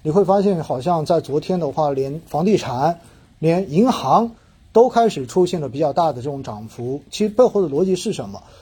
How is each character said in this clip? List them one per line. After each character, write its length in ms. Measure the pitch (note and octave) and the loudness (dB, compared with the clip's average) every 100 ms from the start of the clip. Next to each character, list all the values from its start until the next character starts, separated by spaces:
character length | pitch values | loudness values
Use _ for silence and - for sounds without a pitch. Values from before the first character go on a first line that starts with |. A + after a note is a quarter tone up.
你 80 | D#3 | 0
会 120 | F3 | 2
发 180 | F#3 G3+ | 4 4
现 220 | G3+ E3+ | 2 0
好 160 | D3+ C3 | -2 -4
像 260 | C#3 E3 D3 | 0 0 0
在 140 | E3+ | 0
昨 200 | - D3 | 0 -4
天 200 | D3+ F#3 | -2 -2
的 120 | D3 | -2
话， 200 | D3 D3 | -2 -2
连 300 | C3+ C3+ D#3 - | -2 -4 -8 -6
房 200 | D3 F#3 | -2 2
地 100 | F#3+ | 0
产、 440 | D3 B2 D3+ E3+ - - _ _ | 0 -2 -2 -2 -10 -20 _ _
连 300 | D#3+ F3 F#3+ | 0 0 0
银 220 | D#3 B3+ | 2 2
行 400 | - C3 E3+ A#3 - _ _ _ | 2 2 2 2 -6 _ _ _
都 160 | A3 B3 | 4 4
开 220 | A#3 A#3 | 4 2
始 160 | D3 B2 | 0 -2
出 200 | F#3 F3+ | 0 0
现 140 | F3+ | 0
了 80 | C#3 | -6
比 100 | C3 | -2
较 140 | D#3 | -2
大 220 | C#3 E3 | 0 0
的 80 | B2 | -2
这 80 | C#3 | -8
种 120 | C#3 | -8
涨 240 | C3 G#2+ A2 | -10 -12 -14
幅。 320 | - A#2+ C#3+ - | -10 -8 -8 -8
其 180 | - G#3 | -2 0
实 60 | |
背 100 | G#3+ B3 | 4 4
后 160 | G#3 | 4
的 60 | E3+ | 0
逻 160 | C#3 | 0
辑 140 | F#3+ F3+ | 0 0
是 160 | A3+ | -2
什 160 | - G2+ | -6 -8
么？ 120 | G2+ - - | -14 -18 -20